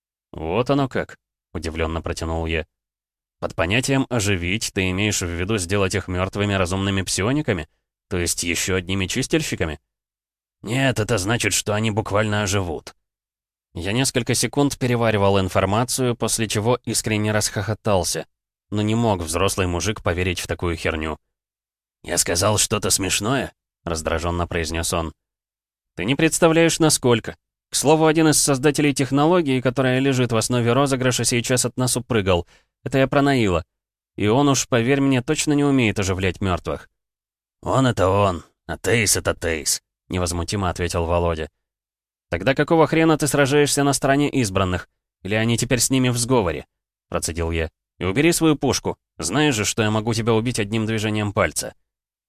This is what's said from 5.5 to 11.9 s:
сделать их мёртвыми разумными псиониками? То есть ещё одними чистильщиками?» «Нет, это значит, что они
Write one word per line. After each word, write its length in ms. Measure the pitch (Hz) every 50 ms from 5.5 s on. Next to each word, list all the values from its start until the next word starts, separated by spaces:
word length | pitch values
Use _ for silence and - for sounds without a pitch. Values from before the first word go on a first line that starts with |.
| 113 101
сделать 360 | 87 85 101 104 98 95 -
их 140 | 95 - -
мёртвыми 460 | 90 90 92 95 - 101 101 104 101
разумными 480 | 95 92 85 95 95 98 101 98 95 90
псиониками? 640 | - - - 92 117 139 151 156 - 101 82 73 _ _ _ _ _ _ _ _ -
То 100 | 98 90
есть 240 | 87 82 - - -
ещё 340 | 87 82 - - - 92
одними 300 | 95 87 85 95 98 95
чистильщиками?» 720 | 87 - 123 131 - - 160 156 - 120 - 90 80 76 - _ _ _ _ _ _ _ _ _ _ _ _ _ _ _ _ -
«Нет, 360 | 98 120 135 135 135 113 -
это 180 | 107 98 120 98
значит, 340 | 90 101 117 113 - 101 -
что 220 | - - 104 104
они 160 | 104 110 110